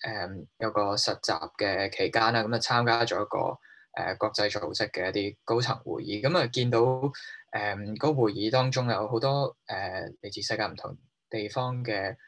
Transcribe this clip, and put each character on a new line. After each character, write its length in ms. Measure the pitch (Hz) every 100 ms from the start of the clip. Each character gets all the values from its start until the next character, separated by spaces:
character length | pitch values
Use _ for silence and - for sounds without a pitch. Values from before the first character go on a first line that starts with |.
誒， 440 | - 107 90 95 - -
有 100 | 110
個 240 | 104 101 101
實 240 | - 107
習 300 | - 85 82 -
嘅 320 | 101 95 98
期 220 | - 95
間 220 | 113 113
啦， 100 | 117
咁 100 | 110
啊， 60 | 117
參 260 | - 120 120
加 180 | 117 117
咗 100 | 90
一 20 | 104
個， 320 | 101 - - - - _ -
誒， 140 | 87 95
國 140 | 107
際 160 | 104 104
組 240 | 104 82 -
織 160 | 104
嘅 180 | - 90
一 20 |
啲 240 | 104 101 - -
高 160 | 117
層 140 | 120 -
會 260 | - -
議。 180 | - 104
咁 160 | 131 175
啊， 80 | 127
見 220 | 127 120
到， 100 | 117
誒， 320 | 123 131 139 - - - - 107 104 101 104 107
嗰 0 |
個 160 | 147
會 200 | 143 110
議 180 | 104 107
當 200 | 127 131
中 160 | 131 123
有 180 | 101 107
好 120 | 113
多， 360 | 131 139 139 - -
誒， 500 | 107 95 92 87 -
嚟 100 | 104
自 80 | 101
世 120 | 101 110
界 80 | 104
唔 100 | -
同 200 | - - _ _ -
地 200 | 113 104
方 340 | 131 123 123
嘅 320 | 120 101 98 -